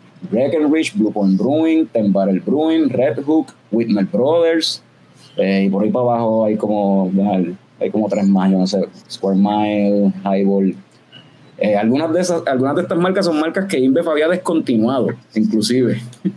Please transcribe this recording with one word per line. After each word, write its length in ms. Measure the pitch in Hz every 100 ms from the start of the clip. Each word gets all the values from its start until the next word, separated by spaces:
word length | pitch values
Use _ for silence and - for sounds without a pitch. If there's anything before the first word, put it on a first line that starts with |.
| - - -
Breckenridge, 640 | 107 143 160 151 160 156 202
Blue 160 | 107
Point 260 | 104 98 95
Brewing, 480 | 107 156 160 160 -
Ten 240 | 117 104
Barrel 280 | 95 98 95
Brewing, 480 | - 135 160 165 143
Red 340 | 117 135 127
Hook, 240 | 139 156 139 - -
Whitmer 360 | 110 - 104 95
Brothers, 760 | - 135 170 165 165 156 - - _ - - - -
eh, 280 | 95 98 98
y 40 |
por 140 | 98
ahí 60 | 107
para 140 | 117
abajo 400 | 120 117 113 110 107
hay 100 | 104
como, 540 | 104 104 98 98 92 95 101 95 87 92 _ -
hay 100 | 107
como 180 | 107 104
tres 180 | 101 98
más, 240 | 98 95
yo 80 | 95
no 80 | 92
sé, 200 | 98 - - -
Square 260 | - 98 98
Mile, 760 | 101 104 107 104 101 101 101 95
Highball. 500 | 98 98 98 98 95 - - - _ - - - - -
Eh, 140 | 107 104
algunas 340 | 110 131 160
de 60 | 165
esas, 200 | 180 165 143
algunas 280 | 131 131 156
de 60 |
estas 140 | - 170
marcas 280 | 180 190 170
son 120 | 151
marcas 280 | 160 190 196
que 120 | 139
InBev 300 | 131 147 165
había 200 | 151 160
descontinuado, 800 | 180 190 160 - 113 113 131 131 123 -
inclusive. 680 | 110 107 110 107 127 120 - - - 190